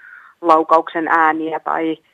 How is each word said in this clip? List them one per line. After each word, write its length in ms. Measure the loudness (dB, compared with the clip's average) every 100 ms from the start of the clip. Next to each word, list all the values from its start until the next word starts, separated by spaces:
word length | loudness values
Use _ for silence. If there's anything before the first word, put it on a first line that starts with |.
| -20 -20 -20 _
laukauksen 680 | 2 2 4 2 2 -6 -2
ääniä 520 | 2 2 0 -6 -8
tai, 380 | -6 -4 -4 -8 _